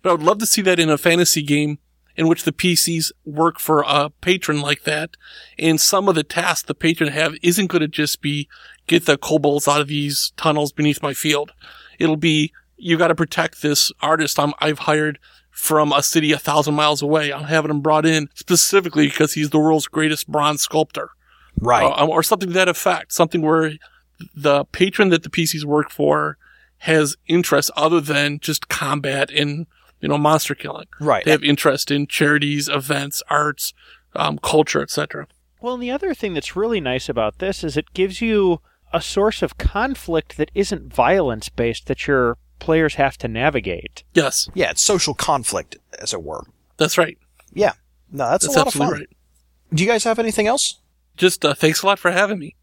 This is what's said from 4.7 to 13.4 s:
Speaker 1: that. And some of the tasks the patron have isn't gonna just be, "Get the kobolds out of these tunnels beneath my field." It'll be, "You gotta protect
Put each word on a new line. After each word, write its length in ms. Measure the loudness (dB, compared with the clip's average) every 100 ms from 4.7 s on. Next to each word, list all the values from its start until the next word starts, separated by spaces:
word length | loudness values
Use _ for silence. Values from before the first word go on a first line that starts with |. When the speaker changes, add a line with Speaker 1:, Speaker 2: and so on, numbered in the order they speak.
| -4
Speaker 1:
that. 280 | -4 -4 -6 -12 -20 -20 -18 -2
And 220 | 0 2
some 300 | 2 2 2
of 60 |
the 80 | 0
tasks 400 | -2 -2 -2 -2 -4
the 80 |
patron 340 | -2 -2 0 -2
have 240 | 0 -2 0
isn't 260 | 0 2 0
gonna 200 | 0 -2
just 340 | -2 -4 -2
be, 260 | -4 -6 -8 -16 -20 -16 0
"Get 180 | 0
the 120 | 2 0
kobolds 500 | 2 2 2 2 2
out 140 | 0
of 60 | 0
these 460 | -4 -4 -4 -6 -2
tunnels 340 | -2 0 -2
beneath 300 | 0 0 0
my 120 | -6
field." 380 | -4 0 0 -2 _ -20 -20 -20 -2
It'll 180 | 0 2
be, 340 | 2 2 0 _ _ _
"You 200 | -2 2
gotta 180 | 2
protect 460 | 2 -2 -2